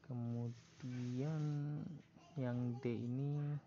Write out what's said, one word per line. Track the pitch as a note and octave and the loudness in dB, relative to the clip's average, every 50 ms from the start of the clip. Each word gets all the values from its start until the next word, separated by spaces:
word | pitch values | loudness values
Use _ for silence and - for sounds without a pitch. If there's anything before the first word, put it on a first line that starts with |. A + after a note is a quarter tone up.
| - - | -8 -6
Kemudian | B2+ A#2+ A#2+ A#2 A#2 A#2+ A#2+ A#2 A#2 A#2 - - - - - B2+ B2 B2 B2 B2 B2 B2+ C3+ D3+ D#3+ D#3 D3+ D3+ D3 D3 C#3+ D3 D3 D3+ D3+ - D#3+ C#3+ - - - - - - - C#3+ | -4 -2 -2 0 0 0 0 -2 -4 -6 -14 -20 -14 -8 -6 -4 -2 -2 -2 0 0 0 0 2 2 2 2 2 2 0 0 0 -2 -4 -4 -6 -8 -10 -12 -16 -20 -20 -20 -8 -2 0
yang | B2+ B2 A#2+ B2 B2 B2 A#2+ B2 | 2 2 2 2 2 2 0 2
D | - B2 A#2 | 2 2 2
ini | G#2+ A#2 A#2+ B2 C3 C#3 C#3+ D3 D3 D3 D3 D3 C#3+ - | 2 2 0 2 2 2 2 2 2 2 2 0 -2 -4